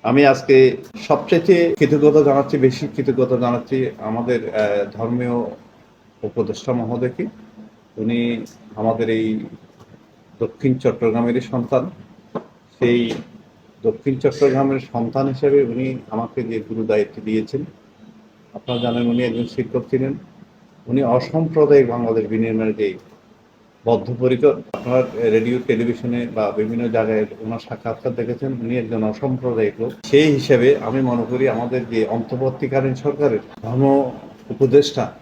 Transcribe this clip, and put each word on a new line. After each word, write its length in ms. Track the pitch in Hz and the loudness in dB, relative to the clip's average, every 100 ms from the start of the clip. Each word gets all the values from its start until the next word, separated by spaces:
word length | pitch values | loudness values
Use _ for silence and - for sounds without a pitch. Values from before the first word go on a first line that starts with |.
আমি 240 | 113 135 139 | 2 6 6
আজকে 500 | 135 - 131 131 120 - - - | 4 6 8 8 4 -12 -16 -2
সবচেয়ে 640 | 143 - 170 170 175 170 - | -2 2 2 6 4 4 2
কৃতজ্ঞতা 440 | 135 147 147 151 | 2 6 6 6
জানাচ্ছি, 360 | 147 139 135 147 | 4 2 2 2
বেশি 300 | 127 127 147 - | 2 2 -6 -2
কৃতজ্ঞতা 400 | 131 123 127 123 | -2 0 0 0
জানাচ্ছি 540 | 120 120 - 131 120 - | 0 -2 -4 -4 -4 -6
আমাদের, 560 | 107 113 117 120 107 | -6 -4 -2 -4 -2
আহ, 300 | 107 104 101 98 104 | -2 0 0 -4 -6
ধর্মীয় 340 | 117 123 123 120 110 - - _ _ _ _ _ | -4 -2 -2 -4 -6 -10 -20 _ _ _ _ _
উপদেষ্টা 500 | 104 120 104 104 - | -8 -4 -4 -6 -4
মহোদয়কে। 540 | 123 110 120 127 - 220 - - - - _ _ - | -4 -2 -4 -4 -4 -10 -10 -20 -20 -20 _ _ -6
উনি 480 | 110 120 120 113 110 - - 104 | -2 0 -2 -4 -10 -18 -18 -4
আমাদের 340 | 110 110 113 | -2 0 -2
এই 300 | 110 110 107 - - - _ - - _ _ _ - | 0 -2 -4 -8 -16 -20 _ -20 -20 _ _ _ -8
দক্ষিণ 340 | 117 - 131 | -8 -2 -2
চট্টগ্রামেরই 680 | 127 123 113 113 113 120 123 | 0 0 0 -2 0 0 -2
সন্তান। 500 | 123 123 117 131 165 - - - _ - - _ _ _ | -4 -6 -2 -2 -2 -12 -20 -20 _ -14 -14 _ _ _
সেই 320 | 120 120 117 110 - - - _ _ _ | 0 2 0 -6 -12 -20 -20 _ _ _
দক্ষিণ 360 | 113 - 139 131 | -4 -2 -4 0
চট্টগ্রামের 640 | 143 - 139 131 135 135 - | -2 2 2 2 0 -2 -4
সন্তান 360 | 120 117 135 135 | -6 -2 -2 -2
হিসেবে 340 | 131 143 143 | 0 2 4
উনি 360 | 123 120 131 131 - | 2 -2 -4 -6 -8
আমাকে 320 | 110 117 - | -8 -6 -6
যে 180 | 113 113 104 | -6 -8 -6
গুরু 180 | 110 110 | -6 0
দায়িত্ব 360 | 107 101 - | 0 0 -6
দিয়েছেন, 400 | 107 110 107 135 180 - _ _ - - _ _ _ | -4 -2 -2 -8 -8 -16 _ _ -20 -20 _ _ _
আপনারা 260 | 113 - 120 | -14 -6 -2
জানেন 260 | 120 120 120 | -2 0 0
উনি 160 | 120 | 0
একজন 240 | 123 113 117 | 0 -2 -6
শিক্ষক 360 | - 113 127 - | -6 -4 -6 -2
ছিলেন। 240 | 131 135 139 - - - _ _ _ - | -2 -2 -6 -12 -20 -20 _ _ _ -4
উনি 160 | 131 | 0
অসাম্প্রদায়িক 840 | 123 127 - 160 160 160 147 143 120 | 2 0 0 -2 0 2 6 6 6
বাংলাদেশ 380 | 120 117 113 101 | 0 0 0 0
বিনির্মাণে 460 | 110 113 110 110 | -2 0 0 -2
যে 220 | 107 101 90 - - _ _ _ _ _ _ | 0 -2 -4 -16 -20 _ _ _ _ _ _
বদ্ধপরিকর, 760 | 117 113 98 120 127 123 143 - - | 0 0 -2 -2 0 4 4 2 -8
আপনারা 300 | - 123 127 - | -10 0 0 0
রেডিও, 440 | 107 117 110 117 123 123 | -2 2 2 2 -2 0
টেলিভিশনে 600 | 113 117 117 120 120 117 | 0 0 -2 -4 -4 -4
বা 160 | 110 104 | -2 -2
বিভিন্ন 380 | 101 110 117 120 | -2 -4 -2 -2
জায়গায় 380 | 113 110 110 107 - | 0 0 0 -2 -6
ওনার 180 | 110 117 - | -10 -10 -10
সাক্ষাৎকার 460 | 110 117 113 120 | -10 -8 -6 -6
দেখেছেন। 380 | 117 117 120 139 | -6 -6 -6 -6
উনি 240 | 127 113 123 | -6 -4 -4
একজন 280 | 110 113 | -4 -2
অসাম্প্রদায়িক 680 | 107 107 139 127 127 113 104 - | -2 -2 -4 -4 -2 0 -2 -2
লোক। 140 | 117 - | -8 -8
সেই 280 | - 139 156 | 2 4 4
হিসেবে 440 | 139 127 127 123 143 | 2 4 4 6 2
আমি 200 | 107 135 | 0 0
মনে 220 | 131 120 110 | 0 0 -2
করি 180 | 127 131 | 0 0
আমাদের 400 | 113 120 127 113 | 0 -4 -4 -2
যে 160 | 113 107 | -2 -2
অন্তর্বর্তীকালীন 880 | 117 113 123 131 127 131 135 135 | -2 -4 -4 -4 -4 -2 0 0
সরকারের 440 | 131 147 135 143 107 - - | -2 -4 0 0 0 -6 -14
ধর্ম 480 | 113 123 139 139 127 117 - - - | -6 2 4 4 0 -8 -18 -20 -14
উপদেষ্টা 600 | - 131 139 143 - 104 - | 0 4 6 4 -4 -6 -8